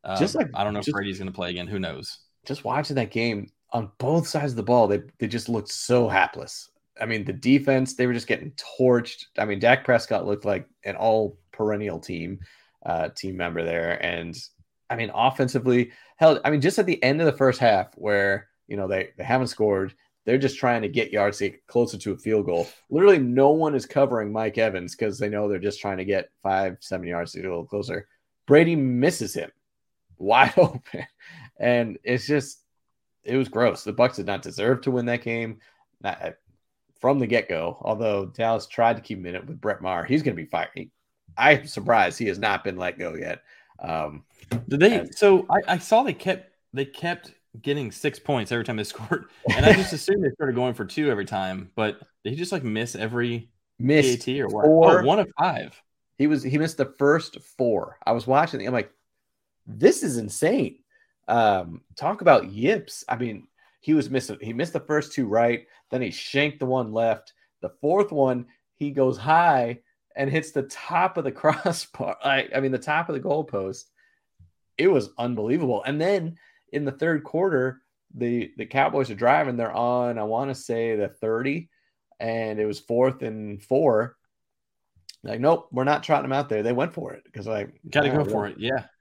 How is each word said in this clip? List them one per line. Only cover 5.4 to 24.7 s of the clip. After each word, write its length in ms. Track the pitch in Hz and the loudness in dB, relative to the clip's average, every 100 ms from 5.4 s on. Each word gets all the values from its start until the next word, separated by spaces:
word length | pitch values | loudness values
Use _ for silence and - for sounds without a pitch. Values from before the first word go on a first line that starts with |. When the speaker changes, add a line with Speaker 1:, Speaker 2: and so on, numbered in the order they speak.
| - | -4
Speaker 2:
looked 220 | 117 - | -4 -4
so 360 | - - 123 113 | -10 0 2 4
hapless. 640 | 95 87 - - - - _ _ - | 2 2 -2 -14 -16 -20 _ _ -8
I 60 | |
mean, 200 | 113 110 98 | -4 -4 -4
the 60 | |
defense, 580 | 98 123 139 139 135 131 | -2 4 4 4 2 0
they 120 | - 123 | 0 0
were 80 | |
just 120 | 120 - | 0 -2
getting 240 | 110 90 - - - | -4 -4 -14 -16 2
torched. 480 | 127 120 117 - - - | 4 4 0 -14 -10 -4
I 80 | |
mean, 140 | 107 98 | -2 2
Dak 260 | 113 131 | 4 4
Prescott 400 | - 117 - 104 | 4 0 2 -4
looked 220 | 92 104 104 | -2 -4 -2
like 200 | 95 - _ | -4 -6 _
an 120 | 101 - | -10 -2
all 420 | 113 110 104 - _ | 2 2 0 -6 _
perennial 460 | - 107 104 104 85 | -4 -2 -2 -4 -8
team, 400 | - 85 85 101 - _ _ _ - | -10 -10 -8 -10 -14 _ _ _ -6
uh, 240 | 82 80 | -4 -4
team 260 | - 95 92 | -6 -10 -6
member 260 | 87 82 | -6 -4
there. 400 | 82 85 82 - | -4 -2 -2 -4
And 320 | 87 85 85 101 - _ _ _ _ | -4 -6 -8 -12 -18 _ _ _ _
I 80 | 120 | -8
mean, 140 | 113 | -6
offensively, 760 | - 127 131 127 131 123 123 120 - - _ | 0 0 2 -2 0 2 2 2 -6 -20 _
hell, 240 | 160 147 | 4 6
I 60 | - | 2
mean, 120 | 151 | 2
just 160 | 147 190 | 2 0
at 80 | 185 | 0
the 160 | - | 2
end 180 | 127 151 | 2 4
of 60 | 165 | 2
the 100 | 135 | 4
first 220 | 135 123 | 2 4
half 300 | 120 101 78 - | 4 4 0 -6
where, 520 | 104 101 98 98 - _ _ | 0 2 2 0 -6 _ _
you 120 | 101 | -8
know, 100 | 95 | -4
they, 220 | 95 95 - | -4 -4 -10
they 60 | |
haven't 240 | 123 127 123 | -2 0 -2
scored, 440 | - 107 98 95 _ _ _ | 0 0 2 -2 _ _ _
they're 140 | - 127 | 0 2
just 180 | 135 - | 0 0
trying 240 | 127 120 | 0 0
to 60 | 104 | 0
get 240 | 120 110 | -2 -2
yards 240 | 104 101 101 | 0 0 0
to 120 | 101 | -6
get 160 | - _ | -6 _
closer 320 | 120 120 98 | 0 0 -4
to 140 | 104 | -8
a 40 | 92 | -6
field 300 | 110 110 95 | 0 0 0
goal. 200 | 85 85 - _ | -2 -2 -10 _
Literally 300 | 143 202 180 | 4 6 6
no 320 | 123 123 139 | 4 6 6
one 240 | 156 160 | 6 2
is 100 | 139 | -2
covering 480 | - 139 139 120 104 | -2 0 2 0 -2
Mike 240 | 110 110 117 | -4 -4 0
Evans 380 | 110 | 0